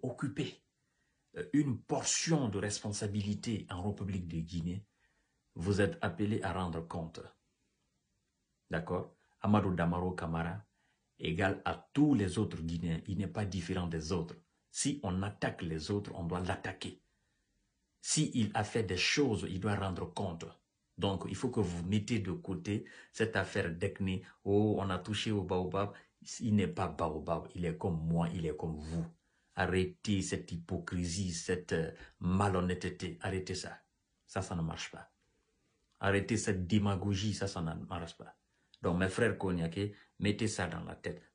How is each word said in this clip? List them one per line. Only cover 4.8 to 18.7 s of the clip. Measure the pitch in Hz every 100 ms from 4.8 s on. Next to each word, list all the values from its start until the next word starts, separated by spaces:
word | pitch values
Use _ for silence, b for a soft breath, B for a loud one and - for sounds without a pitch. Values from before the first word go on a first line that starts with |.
| - _ _ _ _ _ _ -
vous | 85 98
êtes | 98 -
appelé | 104 85 104 113
à | 95
rendre | 87 90 82 82
compte. | 90 82 - - - _ _ _ _ _ _ _ _ _ _ _ _ -
D'accord ? | 80 82 90 - b b b
Amadou | 101 104 95
Damaro | 87 85 87 90
Camara | 90 85 82 85 101 - _ _ _ _ -
égal | - 87 98 98 -
à | 85 -
tous | - 151
les | 127 95 87
autres | 104 82
Guinéens. | 82 82 85 80 -
Il | 90
n'est | 92
pas | -
différent | 92 98 82 92 87
des | 82 78
autres. | 90 80 - _ _ _
Si | - 139 -
on | 95 92
attaque | 98 - 131 -
les | 87 80 78
autres, | 101 101
on | -
doit | 82 90
l'attaquer. | 87 92 - 95 90 - _ _ _ _ _ _ _ _ _ _
Si | - - 151
il | 127 107
a | -
fait | 104